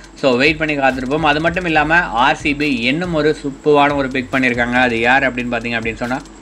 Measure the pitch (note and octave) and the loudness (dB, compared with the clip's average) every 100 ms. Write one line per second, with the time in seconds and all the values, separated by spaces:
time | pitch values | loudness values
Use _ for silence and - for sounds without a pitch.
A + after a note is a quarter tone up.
0 | - - C#3 B2 D3+ D#3 D#3 C#3+ C3+ B2+ | -20 -2 0 2 2 0 -2 0 0 0
1 | B2 D#3+ D3+ D3+ E3 F3 F3 D#3 D3+ E3+ | -2 0 2 2 0 -2 0 0 2 2
2 | E3+ A2+ C3+ D#3 D#3 C#3+ D3 A#2+ A#2+ D3+ | 2 0 2 0 -2 -2 -2 0 0 -2
3 | F3+ D#3 D3+ D3 C#3 C3 D3+ D3 C#3+ C#3+ | -2 0 0 -2 -6 -4 2 4 4 0
4 | C3 C3 B2 C3+ B2+ A#2+ A#2+ B2 B2+ A2+ | -2 -4 -4 0 0 0 0 2 2 2
5 | A#2+ C3+ C3+ B2 A#2+ A#2 A#2+ A#2 A2 A2+ | 2 2 2 -2 -4 -6 -4 -4 -6 -6
6 | A#2+ C3 - - | -6 -6 -8 -20